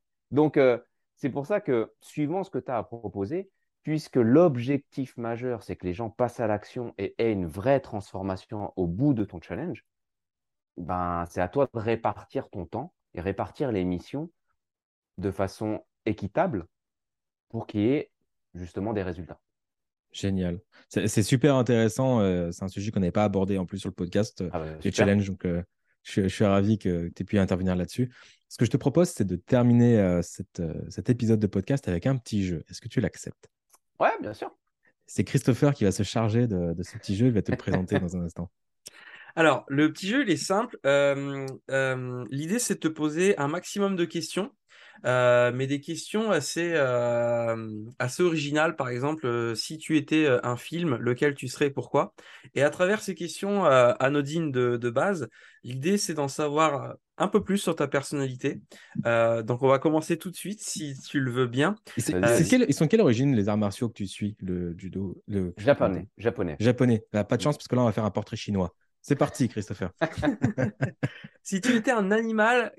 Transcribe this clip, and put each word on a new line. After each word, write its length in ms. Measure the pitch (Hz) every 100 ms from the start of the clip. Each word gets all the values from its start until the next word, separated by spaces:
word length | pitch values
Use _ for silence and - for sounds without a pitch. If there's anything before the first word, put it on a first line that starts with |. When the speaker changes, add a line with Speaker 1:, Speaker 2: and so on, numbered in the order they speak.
| _ _ _
Speaker 1:
Donc, 260 | 127 151 151
euh, 220 | 131 117 - _ _ _
c'est 140 | 143
pour 160 | 117 139
ça 140 | 202
que, 320 | 196 120 107 _
suivant 440 | - - 147 180
ce 60 | 185
que 80 | 135
t'as 200 | - 120
à 40 |
proposer, 680 | 98 117 107 101 98 170 190 _ _ _
puisque 340 | - 151 - 131
l'objectif 1000 | 113 139 180 120 123 143 - - 127 -
majeur, 460 | 117 117 127 117
c'est 140 | - 90
que 100 | 90
les 80 |
gens 140 | 90 113
passent 300 | - 123 -
à 60 | 113
l'action 480 | 104 - 127 120 -
et 160 | 98 -
aient 140 | 113
une 140 | 101 85
vraie 340 | 82 120 139
transformation 920 | - 107 - 98 95 92 - 107 98 -
au 100 | 87
bout 260 | 90 147
de 120 | 113
ton 160 | 101 87
challenge, 440 | - 92 165 120 _ _ _ _ _ _ _ _ _ -
ben, 480 | 87 90 87 85 85
c'est 120 | 95
à 80 | 90
toi 200 | 139 135
de 60 | 117
répartir 680 | 107 113 113 - - 135 -
ton 160 | 104
temps 300 | 80 110 160 _ _
et 60 | 87
répartir 520 | 87 98 98 - 139
les 120 | 107
missions 460 | 90 87 - 139 170 - _ _ _ _ _ _ _ -
de 120 | 98
façon 540 | 92 98 - 107 107 - _ -
équitable 600 | 101 101 - 185 107 80 _ _ _ _ _ _ _ _
pour 180 | 113 -
qu'il 140 | 107
y 120 | 107
ait 180 | 147 - _ _ _ _
justement 380 | 87 90 - 104
des 100 | 107
résultats. 380 | 92 85 82 - _ _ _ _ _ _ _
Speaker 2:
Génial. 480 | - 101 95 90 90 - _ _
C'est, 180 | 107 101
c'est 160 | -
super 320 | 101 131 147
intéressant. 640 | 131 120 117 113 - 131 120
Euh, 300 | 98 90 85
c'est 140 | 87
un 40 | 95
sujet 220 | 98 104
qu'on 100 | 107
n'avait 120 | 90
pas 120 | 107
abordé 340 | 104 98 95 98
en 80 | 87
plus 120 | 95
sur 100 | 98
le 60 |
podcast, 460 | - 90 101 110 -
euh, 100 | 87
Speaker 1:
Ah 60 | 85
bah, 80 | 78
Speaker 2:
les 240 | 78 98
Speaker 1:
super. 40 |
Speaker 2:
challenges. 320 | - 101 101 98
Donc, 160 | 95
euh, 180 | 90 87 87 _ _ _
je, 200 | - -
je 60 | 95
suis 160 | -
ravi 340 | 107 98 101 107
que 300 | 98 87 85
tu 140 | -
aies 40 | 92
pu 120 | 104
intervenir 380 | 95 90 92 90
là-dessus. 360 | 87 - 127 - - _ _
Ce 100 | -
que 60 |
je 60 | 120
te 60 | 139
propose, 340 | 143 160 175
c'est 140 | -
de 120 | 98 90
terminer, 640 | - 127 120 120 120 113
euh, 220 | 92 87
cette, 380 | 82 - - -
euh, 220 | 82 78 78
cet 220 | - -
épisode 280 | 123 113 110
de 80 | 104
podcast 400 | 98 - 139 -
avec 200 | 87 131
un 100 | 135
petit 280 | - 107
jeu. 200 | 92 80 -
Est-ce 120 | -
que 80 | 117
tu 120 | -
l'acceptes ? 480 | 98 - - - _ _ _ _ _ -
Speaker 1:
Ouais, 100 | 226 440
bien 120 | -
sûr. 180 | - - - _ _ _ _ _
Speaker 2:
C'est 160 | -
Christopher 500 | 104 143 - 117 143
qui 100 | 139
va 80 | 101
se 100 | 92
charger 460 | 98 117 113 117 123
de, 240 | 92 87
de 100 | 87
ce 140 | 87 117
petit 180 | -
jeu. 120 | 98 127
Il 60 |
va 100 | 107
te 80 | -
le 40 | 120
présenter 440 | - 95 92 104
Speaker 1:
<laughs> 0 |
Speaker 2:
dans 160 | 90 90
un 60 |
instant. 280 | 85 - 85 - _ _ - - - - - -
Speaker 3:
Alors, 280 | 160 127 -
le 240 | 139 156
petit 160 | 147 190
jeu, 140 | 254
il 80 | 233
est 60 | 143
simple. 400 | - 190 233 - 139
Euh, 600 | 143 143 139 139 139 135 131 -
euh, 540 | 135 135 131 127 123 123
l'idée, 280 | 135 160 233
c'est 160 | -
de 60 | 190
te 80 | 160
poser 500 | 156 151 156 190 196
un 80 | 143
maximum 480 | 170 - 202 196
de 100 | 190
questions, 480 | 170 175 - - 220 - _ - - - 123
euh, 460 | 127 123 123 123
mais 140 | 123 135
des 120 | 143
questions 520 | 139 165 - 214 220
assez, 400 | 170 135 160 170
euh, 960 | 160 135 123 120 120 120 117 117 113 110 107 110 -
assez 240 | 127 -
originales. 500 | 180 160 143 151 160
Par 140 | 165 127
exemple, 380 | 123 143 156 127
euh, 280 | 117 117
si 240 | 110 - 156
tu 180 | - 156
étais, 280 | 139 156
euh, 160 | 151 120
un 140 | 123 120
film, 400 | - 165 170 120
lequel 400 | 120 123 147 139
tu 100 | 127
serais 200 | - 143
et 40 |
pourquoi ? 420 | 135 110 139 180 - - - -
Et 80 | -
à 60 | 147
travers 300 | 151 180 214
ces 140 | -
questions, 520 | 165 170 - 196 202 170
euh, 260 | 131 123 123
anodines 500 | 131 147 139 165 160
de, 260 | 127 123 120
de 140 | 120
base, 380 | 120 180 180 120 - - _
l'idée, 340 | 123 131 151 202
c'est 180 | -
d'en 140 | 151 139
savoir 680 | - 151 147 156 139 123 - _ -
un 120 | 180
peu 160 | 214
plus 140 | - 196
sur 180 | - 165
ta 100 | 143
personnalité. 760 | 143 131 147 135 127 139 - - - - - 120
Euh, 380 | 117 113 117
donc, 180 | 113 120
on 60 | 135
va 100 | 135
commencer 400 | 160 156 151 165
tout 140 | 185
de 40 | 175
suite, 240 | 175 214
si 400 | - - 147 135
tu 180 | - 147
le 100 | 131
veux 160 | 120 127
bien. 300 | 123 156 214 - -
Speaker 2:
Et 40 |
c'est, 180 | - 90
Speaker 1:
Vas-y, 120 | 117
Speaker 2:
c'est 120 | -
Speaker 1:
vas-y. 60 | 165
Speaker 2:
quelle, 160 | 254 233
ils 60 |
sont 140 | 139 156
quelles 120 | 226
origines, 360 | 175 110 143 120
les 120 | 101
arts 80 | 107
martiaux 300 | 104 - 117
que 60 |
tu 140 | - 101
suis, 280 | - 104 104
le 360 | 92 90 87 85
judo, 460 | 92 92 98 - -
le 260 | 101 90 87
Speaker 1:
Japonais, 520 | 104 139 117 87 95 -
japonais. 380 | 110 - 90 76
Speaker 2:
Japonais. 460 | 107 123 127 113 -
Bah, 100 | 104
pas 140 | 101 120
de 60 |
chance, 140 | 151 147
parce 120 | -
que 80 | 123
là, 60 |
on 40 | 120
va 60 |
faire 120 | 104
un 60 | 107
portrait 260 | 101 104 110
chinois. 380 | - 98 87 - _ _
C'est 140 | - 139
parti, 320 | 147 - 120
Christopher. 440 | 110 - 101 92 -
<laughs> 1400 | 160 - 151 214 120 - 131 - - - 143 - - _
Speaker 3:
Si 200 | - 190
tu 120 | 254
étais 160 | 240 269
un 200 | 233 190
animal, 640 | 214 226 220 214 247 220